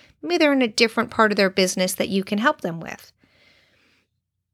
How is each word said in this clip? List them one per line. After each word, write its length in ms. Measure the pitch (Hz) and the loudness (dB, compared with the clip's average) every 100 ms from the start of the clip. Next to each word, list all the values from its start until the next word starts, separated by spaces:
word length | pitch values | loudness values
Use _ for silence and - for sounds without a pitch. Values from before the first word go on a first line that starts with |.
| _ _ | _ _
Maybe 160 | 302 349 | -4 2
they're 140 | 294 | 4
in 100 | 269 | 4
a 60 | 240 | 0
different 440 | - 220 233 226 | 2 0 0 -4
part 200 | - 214 | 2 2
of 60 | 202 | 4
their 120 | 190 | 2
business 440 | 190 185 190 185 | 2 0 0 -4
that 160 | - - | -2 -2
you 160 | 190 190 | -2 -2
can 140 | 208 | -2
help 200 | 269 302 | 0 -2
them 220 | 180 165 | -6 -8
with. 320 | - - - _ _ _ _ _ _ _ _ _ _ _ _ _ _ | -12 -14 -20 _ _ _ _ _ _ _ _ _ _ _ _ _ _